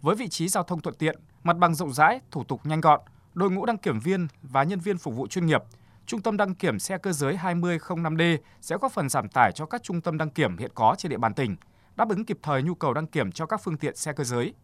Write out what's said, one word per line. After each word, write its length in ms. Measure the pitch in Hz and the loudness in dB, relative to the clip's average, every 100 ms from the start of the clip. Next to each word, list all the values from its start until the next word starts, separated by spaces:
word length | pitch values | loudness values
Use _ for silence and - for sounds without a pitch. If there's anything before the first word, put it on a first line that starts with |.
Với 140 | 143 214 | 0 0
vị 120 | 233 | -2
trí 200 | - 165 | -4 -2
giao 160 | 196 | -2
thông 180 | 175 175 | -2 -4
thuận 140 | 170 - | -6 -2
tiện, 240 | 156 156 - _ | -2 -4 -14 _
mặt 140 | 170 170 | -2 2
bằng 180 | 175 156 | 4 2
rộng 180 | 170 | -2
rãi, 260 | 131 156 254 - | 4 4 4 -4
thủ 120 | 156 | -10
tục 220 | 120 127 147 | -6 -6 -2
nhanh 160 | 156 | 2
gọn, 180 | 160 147 - - _ | 6 6 4 -20 _
đội 180 | - 196 | -2 0
ngũ 140 | 185 233 | 0 -2
đăng 120 | 220 | -2
kiểm 220 | 208 151 | -2 -2
viên 280 | 127 190 165 _ | 0 -2 -2 _
và 220 | 139 135 | -2 2
nhân 160 | 143 196 | 2 0
viên 180 | 175 185 | -2 -4
phục 180 | - 113 | -4 -6
vụ 120 | 139 | -4
chuyên 180 | - 170 | -2 2
nghiệp, 180 | 143 - - - - - | 2 0 -20 -20 -20 -8
Trung 160 | 233 | -4
tâm 160 | 190 208 | -2 0
Đăng 180 | 202 185 | 0 0
kiểm 240 | 180 107 | -2 -2
Xe 180 | - 185 | -4 -4
cơ 140 | 196 | -4
giới 240 | 156 139 175 | -2 0 0
hai 200 | 180 175 | -2 0
mươi 240 | 175 170 | 0 -2
không 240 | - 170 | -4 -4
năm 140 | 165 160 | -2 2
D 40 | 170 160 - - | 2 2 -2 -20
sẽ 160 | - 247 | -6 -2
góp 140 | 269 | -2
phần 180 | - 143 | -2 -2
giảm 200 | 151 104 | 0 0
tải 220 | - 113 | 4 4
cho 140 | 90 156 | 4 -6
các 180 | 240 | -8
trung 180 | - 175 | -4 -4
tâm 160 | 160 156 | -2 -2
đăng 120 | 156 | -4
kiểm 280 | - 135 85 | 0 -2 -2
hiện 140 | 123 - | -10 2
có 200 | 113 - | 2 2
trên 120 | 175 | -2
địa 80 | 127 | -2
bàn 160 | 117 | -2
tỉnh, 220 | 104 127 180 _ _ _ - | 0 -2 -4 _ _ _ -2
đáp 140 | 214 | 0
ứng 160 | 196 220 | 0 -2
kịp 140 | 202 | -6
thời 220 | - 139 | -2 0
nhu 100 | 143 | 0
cầu 200 | 175 156 | 0 -2
đăng 140 | 127 160 | -2 -2
kiểm 240 | 160 107 | -2 -4
cho 140 | 175 160 | -4 -4
các 160 | 214 | -4
phương 140 | 202 156 | -4 -4
tiện 180 | 147 - | -4 -6
xe 180 | - | -8
cơ 100 | 143 | -6
giới. 300 | 135 123 120 - | -2 -2 -2 -6